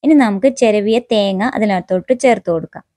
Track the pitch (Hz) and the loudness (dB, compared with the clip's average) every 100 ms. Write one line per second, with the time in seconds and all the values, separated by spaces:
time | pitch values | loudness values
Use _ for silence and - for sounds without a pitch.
0 | 277 311 233 196 269 247 233 208 202 226 | 4 4 2 2 0 2 0 2 0 -2
1 | 240 220 202 190 220 - 214 185 - 185 | 0 -2 0 -2 -2 -2 -2 -2 -2 -4
2 | - 254 269 214 180 165 170 - _ | -2 0 2 0 -2 -4 -6 -16 _